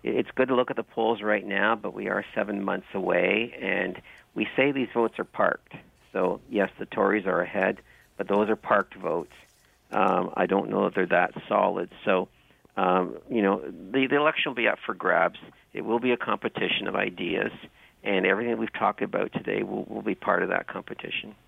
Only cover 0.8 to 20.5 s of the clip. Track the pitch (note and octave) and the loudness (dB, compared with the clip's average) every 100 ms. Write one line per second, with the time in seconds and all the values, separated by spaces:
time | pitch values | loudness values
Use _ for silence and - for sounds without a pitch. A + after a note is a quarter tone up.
0.8 | G#2+ - A2+ A2+ G#2+ G#2 G2 G2 G#2 A2+ | -6 0 0 2 0 0 0 0 2 2
1.8 | G#2 G#2 G2+ G2+ G2 - G#2 G2+ G2 G2 | -4 -6 -4 -4 -2 -4 -2 -2 -2 -4
2.8 | - G2 F#2 F2+ F2+ G#2 A#2+ - G2 F#2+ | -4 -4 0 2 4 2 -2 -6 -2 -2
3.8 | F#2 F2+ - - _ - A2 - C#3 C#3 | -2 -6 -14 -20 _ -4 -2 2 2 2
4.8 | A#2 A#2+ A2+ - G2+ - F2+ - _ - | -2 0 0 -2 -8 2 2 2 _ -20
5.8 | - _ _ F#2+ F#2 - - G#2 F#2+ - | -20 _ _ 0 0 0 -2 0 0 -2
6.8 | G2+ - G2 G#2 F#2 E2+ F2+ G#2 F#2+ G2+ | -8 2 2 2 2 0 0 0 0 0
7.8 | - - _ - F#2+ G2+ G#2 G#2+ - G#2 | -10 -20 _ -8 0 2 2 0 2 2
8.8 | G2 G2 F2+ E2 D#2 - - _ _ _ | 2 -6 -2 -2 -4 -14 -20 _ _ _
9.8 | _ - G2 F#2 F#2 - F2+ F#2+ G#2 G2+ | _ 2 4 4 0 -2 2 2 0 0
10.8 | G2 F#2+ F2+ F2 F2+ - - G2+ F#2+ F#2 | 0 0 2 2 2 -4 -2 2 2 0
11.8 | F#2 - - F#2 F2 _ _ _ _ - | -6 -6 0 2 0 _ _ _ _ 0
12.8 | F#2 F#2 F2+ - - A#2 G2 G2+ C#2 - | 2 4 2 -6 -4 2 2 2 -2 -12
13.8 | F#2 C3 C3 C#3+ D3+ D#3+ D#3 B2 A2+ - | -4 0 2 4 2 2 -2 0 0 0
14.8 | - F#2 F#2 E2+ E2+ - - - _ - | -6 -2 2 4 2 -2 -20 -20 _ -8
15.8 | - A#2 B2 A#2+ A2 G#2 A#2 - G2 - | -2 0 2 0 0 -2 -4 -4 -2 -2
16.8 | G2+ F#2+ G2 F2 F2 F#2 G2+ - - _ | -2 -2 -2 -4 -4 -2 -4 -6 -20 _
17.8 | - _ - F#2+ F#2 G2 A#2+ A2+ A2 - | -20 _ -2 2 2 2 0 -2 -4 0
18.8 | G2+ - G2+ G2 G2+ - G2 G2+ G2+ G#2 | -2 0 -4 -2 -2 -4 -4 -4 -2 -6
19.8 | - G#2+ G#2 G2 - F#2 F#2 | -6 -6 -4 -2 2 2 2